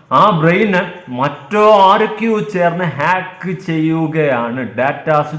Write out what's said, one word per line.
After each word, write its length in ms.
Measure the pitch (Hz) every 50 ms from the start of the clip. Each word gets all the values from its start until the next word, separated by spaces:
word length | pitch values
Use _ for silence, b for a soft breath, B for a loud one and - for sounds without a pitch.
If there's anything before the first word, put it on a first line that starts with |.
| B B
ആ 180 | 127 139 185 214
ബ്രെയിന് 840 | 196 156 151 165 175 202 220 208 190 180 196 - - - - 127
മറ്റോ 800 | 127 - - 294 190 - - - 208 208 214 214 214 202 190 190
ആരൊക്കെയോ 480 | 202 214 214 214 214 - 220 226 220 208
ചേർന്ന് 440 | - - - 180 175 170 160 180 185
ഹാക്ക് 680 | 160 120 131 147 165 185 185 170 - - - - 185
ചെയ്യുകയാണ്, 1200 | 180 - - - 160 160 156 160 160 165 160 151 156 160 151 143 127 117 117 117 117 131 123 104 - 120
ഡാറ്റാസ് 580 | 127 143 147 156 - 160 151 151 151 151 156